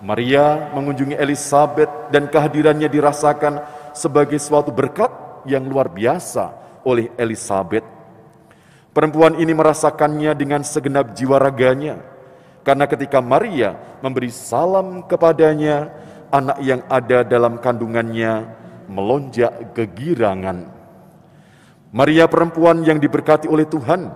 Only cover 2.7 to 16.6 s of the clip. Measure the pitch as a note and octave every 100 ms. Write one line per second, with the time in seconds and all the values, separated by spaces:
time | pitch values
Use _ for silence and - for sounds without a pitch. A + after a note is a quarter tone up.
2.7 | D3+ D3+ D3 C#3+ C#3+ D3+ D3 D3 D3 -
3.7 | - - - E3 C#3+ C#3+ D3 - D3 D3
4.7 | A#2 C3 - A#3+ - - - C#3 C#3 C3
5.7 | C3+ - F2 A2+ E3 - B2+ F2+ - -
6.7 | - C3 A#2+ A2+ - A#2 A2 - G2 F2+
7.7 | A2 - - - - - _ _ _ _
8.7 | _ _ - D#3 D3+ D#3+ D#3+ D#3+ D#3 D#3
9.7 | D3 D3+ D3+ D3+ D3+ D3+ D3 C#3+ D3 C#3
10.7 | D#3 C3+ C#3 B2+ G2+ C3 C3+ C3+ B2+ B2+
11.7 | C3 D3+ G2 - - - - - _ -
12.7 | C#3 C#3+ D3+ C#3 C#3 B2 C3+ A3+ E3 G#2+
13.7 | E2 - - C3 B2+ B2 A#2+ - A#2 E3+
14.7 | F#3+ F#3+ F#3 - F3 E3 D#3 D#3 D3+ D3+
15.7 | D3 D3+ - - - - C#3 C3+ C#3